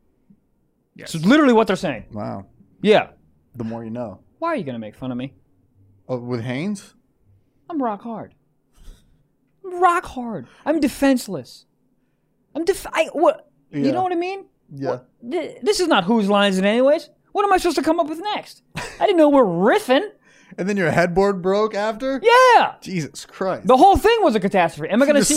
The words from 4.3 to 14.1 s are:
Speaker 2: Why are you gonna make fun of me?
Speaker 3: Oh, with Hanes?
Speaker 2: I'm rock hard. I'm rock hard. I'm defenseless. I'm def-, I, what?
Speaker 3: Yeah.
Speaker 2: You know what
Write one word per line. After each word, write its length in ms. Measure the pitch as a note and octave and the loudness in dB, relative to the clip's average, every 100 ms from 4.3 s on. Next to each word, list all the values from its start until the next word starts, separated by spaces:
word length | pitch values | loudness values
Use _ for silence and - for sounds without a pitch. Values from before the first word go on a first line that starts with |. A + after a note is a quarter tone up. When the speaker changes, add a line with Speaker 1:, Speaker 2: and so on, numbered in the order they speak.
| - | -8
Speaker 2:
Why 140 | E4 | -6
are 20 | D4+ | -4
you 80 | |
gonna 160 | C#3 A#2 | -6 -10
make 160 | G#2+ - | -12 -12
fun 160 | C3 | -10
of 60 | B2 | -8
me? 160 | C3+ _ _ _ _ _ _ _ - | -10 _ _ _ _ _ _ _ -10
Speaker 3:
Oh, 100 | B2+ | -8
with 200 | A#2+ B2 B2 | -6 -6 -6
Hanes? 480 | B2+ F#3+ G3+ - _ _ _ _ _ _ _ - | -6 -6 -8 -14 _ _ _ _ _ _ _ -10
Speaker 2:
I'm 140 | E4 | -6
rock 200 | A#3+ G3+ | -6 -6
hard. 300 | A#3 G#3+ G2 _ _ _ _ _ - - _ _ _ _ _ _ F#4+ | -12 -14 -16 _ _ _ _ _ -20 -20 _ _ _ _ _ _ -10
I'm 160 | F4+ | 0
rock 240 | F4+ F4 - | 0 0 -4
hard. 420 | C4 A#3+ F#3 A#3 _ - | -12 -10 -12 -14 _ -4
I'm 140 | D#4+ | 0
defenseless. 840 | C#4 - C#4 B3+ - E3+ A2+ - _ _ _ _ _ _ _ _ _ C#4+ | -2 0 0 0 -4 -12 -14 -20 _ _ _ _ _ _ _ _ _ -8
I'm 80 | |
def-, 240 | E4+ F4+ - | -4 -4 -4
I, 160 | - D#4 | -4 -2
what? 380 | C4+ E4 - _ _ _ | 2 2 2 _ _ _
Speaker 3:
Yeah. 80 | - C#4 | -4 -2
Speaker 2:
You 60 | |
know 120 | F4 | 0
what 80 | F#4 | -2